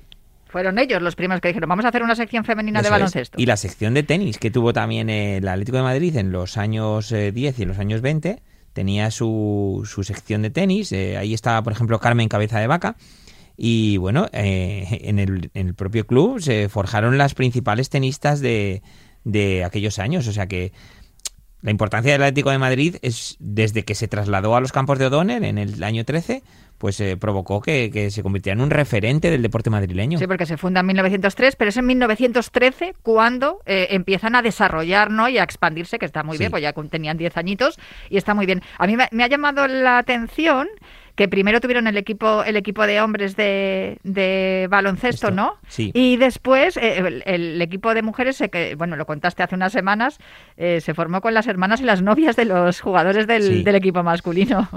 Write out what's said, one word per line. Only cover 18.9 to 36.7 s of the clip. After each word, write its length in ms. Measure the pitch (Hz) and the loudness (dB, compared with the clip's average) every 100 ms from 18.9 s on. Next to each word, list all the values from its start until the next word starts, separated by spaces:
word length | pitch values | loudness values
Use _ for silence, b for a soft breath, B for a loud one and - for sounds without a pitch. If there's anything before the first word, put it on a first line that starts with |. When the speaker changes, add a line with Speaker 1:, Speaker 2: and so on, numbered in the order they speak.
| b b b 117 | b b b -2
Speaker 2:
de 380 | 104 101 92 | 0 2 0
aquellos 360 | 87 110 104 101 | -2 -2 -4 -2
años. 280 | 101 180 117 | -2 -2 -2
O 40 | |
sea 160 | 104 95 | -4 -4
que... 240 | 92 90 b b b b b - - - - | -4 -6 b b b b b -18 -18 -20 -10
La 80 | - | -2
importancia 440 | 104 104 110 123 | 0 0 0 2
del 100 | 143 | 4
Atlético 260 | 139 139 135 | 2 2 0
de 80 | 135 | 0
Madrid 380 | 131 131 156 180 | 0 2 0 -2
es, 320 | 127 117 - - | -6 -6 -10 -12
desde 440 | 104 104 110 107 | -6 0 0 0
que 100 | 104 | -4
se 140 | 104 110 | -6 -4
trasladó 480 | 104 101 98 101 120 | -2 0 0 2 2
a 60 | |
los 100 | 131 | 2
campos 260 | 139 135 135 | -2 0 2
de 80 | 131 | 2
O'Donnell 380 | 143 190 240 | 2 0 -2
en 160 | 107 104 | -2 -2
el 240 | 104 104 | -4 -4
año 220 | 95 113 113 | -4 -4 -2
trece, 360 | 156 170 262 b b b - | -4 -4 -8 b b b -6
pues, 200 | 104 98 | -6 -2
eh, 160 | 101 92 | -4 -2
provocó 420 | 104 98 92 101 | -2 -2 -2 -4
que, 300 | - 147 113 | 0 0 0
que 180 | 104 104 | -2 -4
se 140 | 101 | -4
convirtiera 300 | 98 98 95 101 | -4 -2 -2 0
en 40 | |
un 60 | 139 | 2
referente 600 | 147 143 110 110 147 170 | 2 2 0 2 2 2
del 120 | 151 | 2
deporte 280 | 113 113 110 | 0 0 0
madrileño. 480 | 107 95 90 117 170 | 0 0 -2 -2 -2
Speaker 1:
Sí, 80 | 185 | -2
porque 180 | 185 165 | -2 -2
se 100 | 160 | -2
funda 240 | 180 185 | 0 0
en 60 | 185 | 2
mil 100 | 190 | 2
novecientos 400 | 185 196 190 - | 2 2 0 2
tres, 220 | 262 269 | 2 4
pero 100 | 208 | 0
es 80 | 214 | 2
en 100 | 254 | 2
mil 140 | 254 | 2
novecientos 520 | 240 214 247 240 - | 2 2 2 2 0
trece 420 | 247 247 254 349 370 | 4 4 2 -8 -6
cuando, 580 | 226 220 233 247 277 392 - | 2 4 4 2 -2 -4 -2
eh, 220 | 190 180 | 0 2
empiezan 480 | 196 180 190 220 247 | 0 0 0 2 2
a 40 | |
desarrollar, 720 | 233 - 196 160 165 196 208 | 2 2 2 2 2 2 2
¿no? 160 | 214 233 | 2 2
y 100 | 240 | 2
a 60 | |
expandirse, 560 | 175 - 170 156 175 233 | 0 0 -2 -2 -6 -6
que 60 | 170 | -4
está 180 | 156 | -4
muy 140 | 156 156 | -6 -4
Speaker 2:
Sí. 60 | |
Speaker 1:
bien, 80 | 190 | -2
pues 120 | 175 | -2
ya 80 | 147 | -4